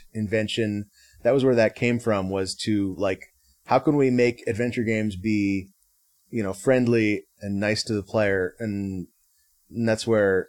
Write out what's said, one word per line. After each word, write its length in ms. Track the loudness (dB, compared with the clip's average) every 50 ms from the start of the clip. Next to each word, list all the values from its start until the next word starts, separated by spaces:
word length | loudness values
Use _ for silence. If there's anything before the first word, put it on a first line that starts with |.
| -16 -12 -8
invention, 720 | -6 -4 -2 -2 -2 -2 -2 -2 -2 -2 -2 -4 -4 -8 -10 _ _ _ _ _ -4 0
that 120 | 2 2
was 100 | 4 4
where 100 | 4 4
that 180 | 4 4 2 2
came 240 | 0 0 0 0 0
from, 320 | 0 0 0 0 0 -2
was 240 | -2 -2 -2 -4 -6
to, 380 | -6 -4 -2 -2 -2 -2 -4 -4
like, 240 | -2 -2 -2 -2 -4 -8 -16 _ _ _ _ _ _ _
how 120 | 2 2 2
can 160 | 4 2 2
we 140 | 4 2 2
make 320 | 4 4 2 2 2 -2 -6
adventure 360 | -6 -4 -2 -4 -4 -2 -2 -2
games 320 | 0 0 0 -2 -2 -4
be, 520 | -4 -2 0 0 2 2 0 0 -2 -4 -8 _ _ _ _ _ _ _ _ _ _ _ _
you 120 | -6 -6 -4
know, 100 | -4 -6
friendly 720 | -2 0 2 2 4 4 2 2 2 2 2 0 -2 -4 _ _ _
and 200 | -8 -6 -4 -2
nice 220 | 0 0 -2 -2 -2
to 80 | -4 -4
the 100 | -4 -4
player? 520 | -4 -2 0 0 2 0 0 -2 -4 -6 -8
And, 500 | -8 -6 -6 -6 -6 -6 -6 -8 -10 -12 _ _ _ _ _ _ _ _ _ _ _ _
and 160 | -6 -2 0 0
that's 180 | 0 0 0
where 420 | 0 2 4 4 4 2 2 0